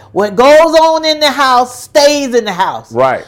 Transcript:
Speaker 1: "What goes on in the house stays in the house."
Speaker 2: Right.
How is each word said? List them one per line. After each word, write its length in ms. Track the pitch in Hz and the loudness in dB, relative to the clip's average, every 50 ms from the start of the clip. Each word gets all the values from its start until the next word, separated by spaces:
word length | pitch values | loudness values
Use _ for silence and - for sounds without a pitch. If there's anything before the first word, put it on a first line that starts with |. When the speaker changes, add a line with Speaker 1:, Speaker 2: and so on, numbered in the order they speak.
| - - | -18 -10
Speaker 1:
"What 240 | - 170 202 208 196 | -6 -4 -4 -2 0
goes 400 | 175 247 277 302 311 330 320 311 | 2 4 4 6 4 4 4 2
on 300 | 320 320 320 320 320 320 | 2 2 2 0 0 -2
in 140 | 311 311 302 | -4 -4 -2
the 100 | 302 294 | -2 -4
house 520 | 254 277 277 262 254 247 254 247 - - - | -2 -2 0 0 0 0 0 -2 -6 -14 -14
stays 520 | - - 302 285 294 294 285 277 262 233 | -4 0 2 2 2 2 0 -2 -2 -2
in 80 | 240 220 | -2 -2
the 80 | 214 | -2
house." 400 | 185 170 190 170 131 113 113 - | -4 -4 -4 -4 -4 -8 -12 -8
Speaker 2:
Right. 340 | 117 117 131 131 120 95 85 | -2 0 0 0 0 -4 -8